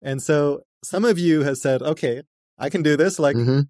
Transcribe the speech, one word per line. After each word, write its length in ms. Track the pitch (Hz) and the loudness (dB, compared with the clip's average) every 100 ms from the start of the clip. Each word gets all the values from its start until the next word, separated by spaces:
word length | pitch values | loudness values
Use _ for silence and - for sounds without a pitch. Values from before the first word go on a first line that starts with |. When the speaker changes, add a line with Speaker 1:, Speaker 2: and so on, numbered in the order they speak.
Speaker 1:
And 200 | 139 135 | -10 -6
so 420 | - 151 147 143 - _ | 0 0 0 -2 -8 _
some 220 | - 185 233 | -8 -2 0
of 120 | 185 | 2
you 260 | 175 156 | 2 2
have 140 | 143 135 | 0 -2
said, 240 | 143 131 | -2 -2
"Okay, 420 | 139 156 143 120 - _ _ - | -2 -4 -4 -6 -10 _ _ -10
I 120 | 143 | -6
can 120 | 185 | 0
do 160 | 151 147 | 2 4
this. 200 | 175 185 | 2 2
Like, 200 | 147 120 | 0 2
Speaker 2:
Mm-hmm. 240 | 120 135 139 | 2 2 0